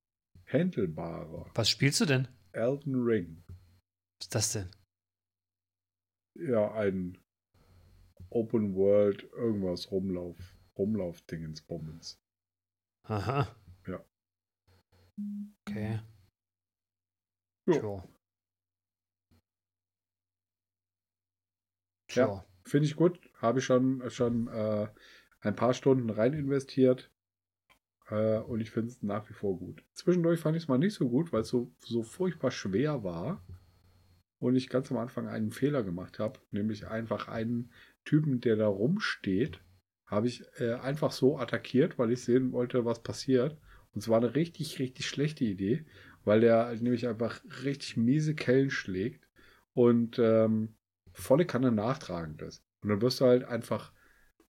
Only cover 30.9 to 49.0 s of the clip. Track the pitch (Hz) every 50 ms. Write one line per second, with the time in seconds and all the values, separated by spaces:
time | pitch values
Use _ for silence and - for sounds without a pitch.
30.9 | 214 - 156 120 120 135 170 - - 113 113 - - 123 123 - _ _ - -
31.9 | 113 117 110 - - - 185 185 - - - 127 - - - 98 92 107 143 151
32.9 | 151 127 104 90 87 87 95 139 196 - - - 90 - _ _ _ _ _ _
33.9 | _ _ _ _ _ _ _ _ _ _ 131 123 127 131 127 - - 127 139 -
34.9 | 127 110 113 127 - 123 117 107 113 113 110 107 110 - 131 147 147 135 107 95
35.9 | 85 90 92 - - - 107 - - - _ _ - 101 104 110 110 107 107 -
36.9 | 113 113 113 110 113 104 - 104 104 117 113 117 120 120 123 - _ - - -
37.9 | _ _ _ - 147 156 156 147 131 120 - 123 110 107 107 107 98 95 107 143
38.9 | 190 214 - - - - - 101 92 95 135 - - - - _ _ _ _ _
39.9 | _ _ _ - 101 104 113 123 123 - - - _ - 123 117 117 127 - 131
40.9 | 147 151 151 131 - - 131 131 156 139 120 - - 110 - - - 123 156 180
41.9 | - - 123 113 123 127 - - 120 131 131 127 123 123 123 123 - 127 113 117
42.9 | 113 - _ - 120 - - - 131 123 120 156 156 - _ - - - - _
43.9 | _ 107 - 110 113 113 120 117 117 139 - - - - 151 - - - 135 -
44.9 | - - - - - 135 143 156 156 - 131 110 92 95 98 98 127 156 - -
45.9 | - - - - - _ _ 104 104 110 117 117 113 113 120 123 120 110 117 123
46.9 | 123 110 123 123 110 110 117 107 - - - - - - 131 139 143 156 - -
47.9 | - 143 113 120 139 156 151 156 151 - - - 127 135 139 135 131 - - 104
48.9 | 92 92